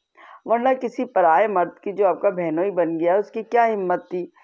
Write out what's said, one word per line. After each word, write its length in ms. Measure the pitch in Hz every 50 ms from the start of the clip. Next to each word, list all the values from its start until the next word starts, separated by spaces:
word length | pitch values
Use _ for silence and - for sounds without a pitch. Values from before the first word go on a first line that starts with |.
| _ _ _ - - - - - -
वरना 280 | - 226 233 240 262 262
किसी 300 | 262 262 226 - - 254
पराए 440 | 247 - 190 175 160 160 185 214 214
मर्द 300 | 196 180 175 170 - - -
की 80 | 202
जो 140 | 185 196 202
आपका 240 | 180 160 - - 202
बहनोई 400 | 185 180 170 165 156 165 190 202
बन 280 | 180 180 165 160 165 160
गया, 200 | 170 170 190 208
उसकी 240 | 202 - - 226
क्या 220 | 214 - 233 233 233
हिम्मत 360 | 226 220 202 185 180 180 175
थी 320 | - - 180 180 - - _ _